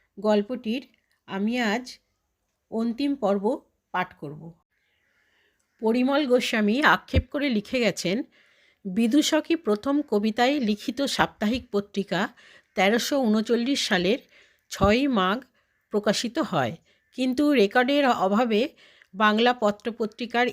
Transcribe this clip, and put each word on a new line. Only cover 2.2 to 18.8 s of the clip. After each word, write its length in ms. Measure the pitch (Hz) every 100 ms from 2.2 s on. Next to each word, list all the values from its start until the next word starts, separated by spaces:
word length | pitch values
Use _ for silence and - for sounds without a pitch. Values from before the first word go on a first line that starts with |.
| _ _ _ _ _
অন্তিম 440 | 226 233 226 285
পর্ব 460 | 277 196 202 208 285 - _ _
পাঠ 220 | 180 180
করব। 380 | - 143 151 165 - _ _ _ _ _ _ _ _ _ _ _ _
পরিমল 460 | 220 247 254 277 277
গোস্বামী 560 | 247 - 226 208 247
আক্ষেপ 400 | 202 180 - 254 -
করে 180 | 294 285
লিখে 320 | 214 - 262
গেছেন, 420 | 220 - 170 214 311 _ _ _ _ _
বিদূষকই 720 | 196 185 226 285 294 311 302 330
প্রথম 460 | - 208 277 285
কবিতায় 580 | 285 208 220 214 247 294
লিখিত 420 | 214 208 - 240
সাপ্তাহিক 680 | 277 - 175 - 214 254 -
পত্রিকা 580 | 202 202 202 190 180 226 - - - _
তেরোশো 440 | - 190 233 - 285
ঊনচল্লিশ 680 | 233 214 220 233 240 277 -
সালের 300 | 190 180 247 - _ _ _ _
ছয়ই 360 | - 196 226 285
মাঘ 340 | 220 185 233 - _ _ _ _
প্রকাশিত 480 | 208 214 196 233 330
হয়, 380 | 233 160 120 - _ _ _
কিন্তু 400 | - 254 254 294
রেকর্ডের 560 | 269 196 247 254 285 269
অভাবে 600 | 233 190 202 247 214 277 -